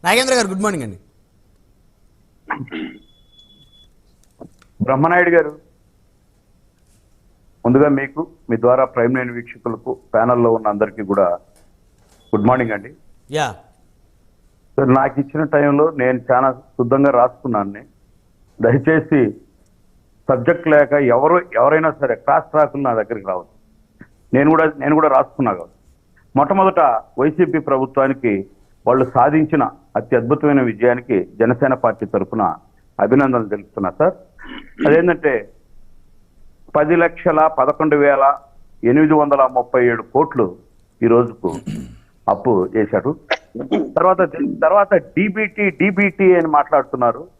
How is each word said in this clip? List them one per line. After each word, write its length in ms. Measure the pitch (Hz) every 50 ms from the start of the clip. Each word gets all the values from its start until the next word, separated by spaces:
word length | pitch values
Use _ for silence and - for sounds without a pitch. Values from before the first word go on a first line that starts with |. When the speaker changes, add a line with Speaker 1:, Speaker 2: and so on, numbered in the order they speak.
| -
Speaker 1:
నాగేంద్ర 300 | 170 202 240 262 262 262 247
గారు, 100 | 220 190
గుడ్ 120 | 190 190 208
మార్నింగ్ 200 | 214 196 160 123 107
అండి. 100 | 95 90 _ _ _ _ _ _ _ _ _ _ _ _ _ _ _ _ _ _ _ _ _ _ _ _ _ _ _ _ _ - - - 135 - - 80 78 - - - _ _ _ _ _ _ _ _ - _ _ _ _ _ _ _ _ _ _ _ _ _ _ _ _ _ _ _ - - _ _ _ _ _ _ -
Speaker 2:
బ్రహ్మనాయుడు 440 | 123 135 131 151 165 175 180 180 170 170
గారు, 160 | 170 156 151 151 - _ _ _ _ _ _ _ _ _ _ _ _ _ _ _ _ _ _ _ _ _ _ _ _ _ _ _ _ _ _ _ _ _ _ _ _ _ _ _ _ _
ముందుగా 240 | 117 123 135 147 147 143 135
మీకు, 200 | 139 135 - 151 165 - - _ _ -
మీ 60 | 117 110 117
ద్వారా 180 | 123 127 127 131 127 -
ప్రైమ్ 180 | 123 117 120 131 131
నైన్ 120 | 127 123 120
వీక్షకులకు, 560 | 120 117 120 - - _ 120 113 110 - 131 127 - _ _
ప్యానెల్లో 380 | - 110 113 120 123 120 120 117 113
ఉన్న 100 | 113 110 107 101
అందరికీ 280 | 101 110 104 87 113 104 95
కూడా 140 | 101 98 95 87 87 87 _ _ _ _ _ _ _ _ _ _ _ _ _ _ _ _ _ _
గుడ్ 140 | - 104 101 117
మార్నింగ్ 260 | 127 127 123 113 107
అండి. 140 | 101 101 123 151 _ _ - - _ _ _ 135 156
Speaker 1:
యా. 80 | 147 123 95 - - _ _ _ _ _ _ _ _ _ _ _ _ _ _ _ _ _ _ _ _ _ _
Speaker 2:
సార్, 140 | - 139 127 127 135
నాకు 180 | 135 139 - 139
ఇచ్చిన 220 | 139 - - 151 156 147 156
టైంలో 320 | 143 147 143 139 143 151 165 160 143
నేను 180 | 123 127 127 123 123 -
చాలా 200 | 127 127 131 135 127 123 - _ _
శుద్ధంగా 340 | - 127 120 135 135 139 143 131 120
రాసుకున్నాను. 640 | 120 127 - - - 131 117 104 101 98 101 107 131 _ _ _ _ _ _ _ _ _ _ _ _ _ _ - 104
దయచేసి 560 | 117 123 139 139 156 160 160 156 156 160 143 120 104 - - - _ _ _ _ _ _ _ _ _ _ _ _ _ _ _ _ -
సబ్జెక్ట్ 360 | 135 127 113 135 170 170 - 160 151
లేక 180 | 147 147 139 143 147 143 123 117
ఎవరు, 220 | 123 139 147 139 139 175 - - 110
ఎవరైనా 300 | 123 139 151 156 160 156 143 -
సరే 160 | 143 123 117 -
క్రాస్ 240 | - - 143 160 156 -
ట్రాక్‌లు 280 | - 151 151 143 - 143 139
నా 60 | 131 117 110
దగ్గరికి 260 | 107 - 117 107 95 95
రావద్దు. 220 | 92 90 85 _ _ _ _ _ _ _ _ _ _ _ - _ _ _ _ _ -
నేను 120 | 127 143 151 160
కూడా, 100 | 160 160 156 151 147
నేను 120 | 135 143 156 156
కూడా 120 | 156 151 135
రాసుకున్నా 340 | 131 139 - - - 135 117 98 87
కాబట్టి, 200 | 82 85 _ _ _ _ _ _ _ _ _ _ _ _ _ 135
మొట్టమొదట 420 | 143 - 196 196 190 190 190 180 160 135 117 110 - _ _ -
వైసీపీ 380 | 131 156 151 160 180 170 - 156 - -
ప్రభుత్వానికి 640 | 139 131 131 127 - 139 135 135 135 135 127 117 104 95 98 - _ _ _ _ _ _ _
వాళ్ళు 180 | 110 123 131 127 127 -
సాధించిన 480 | 127 123 147 151 160 156 156 - 151 123 - - - _ _ _ 104
అతి 180 | 113 - 131 120
అద్భుతమైన 420 | 117 117 147 147 151 147 143 139 127 117
విజయానికి 480 | 107 101 117 123 120 123 123 - 120 95 87 - - -
జనసేన 320 | 113 113 127 123 143 131 131 127 -
పార్టీ 220 | 117 104 - 110 95 -
తరఫున 280 | 101 95 - - 113 101 85 78 - _ _ _ _ _ _ _ - 101
అభినందనలు 480 | 107 123 139 139 131 127 120 110 98
తెలుపుతున్నా 400 | 104 101 98 _ _ 107 98 90 87 -
సార్. 160 | 151 180 185 - - _ _ - - - - - - - - - 143 156
అదేంటంటే, 460 | 147 165 175 175 170 170 - 151 131 110 101 - _ - _ _ - - - - - - - _ _ _ _ _ _ _ - - - _ - - -
పది 200 | 151 151 151 170 170
లక్షల 380 | 170 170 170 - - 180 156 156 156 160 156 -
పదకొండు 380 | 131 - 147 - 160 156 147 147
వేల 220 | 143 143 139 139 139 139 143 - - _ _ - - - - - - 117
ఎనిమిది 240 | 123 147 156 151 160 151
వందల 220 | 147 143 143 139 135 127 127
ముప్పై 240 | 127 120 - - 127 123 123
ఏడు 100 | 117 113 110 -
కోట్లు 340 | _ 131 160 165 - 131 110 90 90 - _ _ _ _ _ _ _ _ 117
ఈ 20 | 117 117
రోజుకు 340 | 117 123 120 117 - - 90 80 - - - - - 64 60 58 - _ _ _ _ _ -
అప్పు 200 | 101 - - 127 113 95 90 92 -
చేశారు. 360 | 110 107 104 - 98 - 131 160 - _ _ - - _ _ _ 117 - - - - 151 127 -
తర్వాత, 240 | 160 170 185 185 180 185 156 - - 143 - - - 151
తర్వాత 260 | 156 185 208 202 196 202 175 - - -
డీబీటీ, 480 | 160 196 214 180 214 214 208 208 - 208 196 165 -
డీబీటీ 480 | 175 202 190 185 208 196 - - 196 185 180 175
అని 100 | 160 160 151 147
మాట్లాడుతున్నారు. 640 | 143 - 156 143 131 - - 127 123 120 113 127 160 180 _